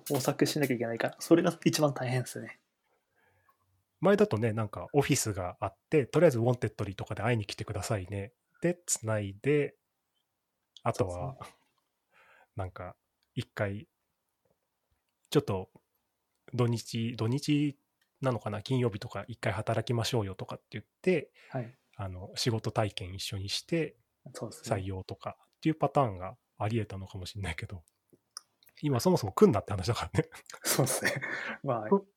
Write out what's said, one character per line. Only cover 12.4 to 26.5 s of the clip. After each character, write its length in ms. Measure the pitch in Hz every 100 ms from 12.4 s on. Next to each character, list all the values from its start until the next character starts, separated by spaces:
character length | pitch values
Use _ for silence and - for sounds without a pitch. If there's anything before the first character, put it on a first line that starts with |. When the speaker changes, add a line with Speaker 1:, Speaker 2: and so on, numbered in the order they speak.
| _ -
Speaker 2:
な 80 | 92
ん 40 |
か、 260 | - 92 - _ _ _
一 140 | - -
回、 340 | - 104 104 - _ _ _ _ _ _ _ _ _ _ _ _ _ _
ち 60 | 151
ょ 40 |
っ 20 |
と、 280 | - 95 95 - _ _ _ _ _ _ -
土 120 | 120 120
日、 480 | 117 - 117 117 120
土 120 | 113
日 480 | 135 - 147 147 - _ _ _ _
な 120 | 135
の 60 | 113
か 120 | 110
な、 120 | 104
金 160 | - 131
曜 120 | 120
日 100 | 101
と 80 | -
か 160 | 98 -
一 100 | 117
回 140 | 113
働 320 | 98 110 113
き 100 | 113
ま 100 | 120
し 100 | 110
ょ 60 | 120
う 60 | 98
よ 80 |
と 120 | 92 -
か 100 | -
っ 20 |
て 60 | _
言 120 | 110
っ 20 | - _
て、 280 | 185 175 - _ -
Speaker 1:
は 100 | 131
い。 140 | 113 - _ -
Speaker 2:
あ 120 | 95
の、 220 | 90 98 -
仕 140 | 127
事 200 | 110 113
体 220 | - 107
験 220 | - 90
一 80 | 92
緒 140 | - 98
に 100 | 98
し 140 | -
て、 340 | - 165 151 - _ _ 139
Speaker 1:
そ 140 | - 110
う 40 |
で 60 | -
す 140 | -
ね。 60 | 104
Speaker 2:
採 80 |
用 200 | 95 95
と 120 | - -
か 200 | - -
っ 220 | _ _
て 80 | 160
い 40 |
う 20 |
パ 140 | 156 175
タ 140 | -
ー 100 | 123
ン 60 | 90
が 180 | 95 113 _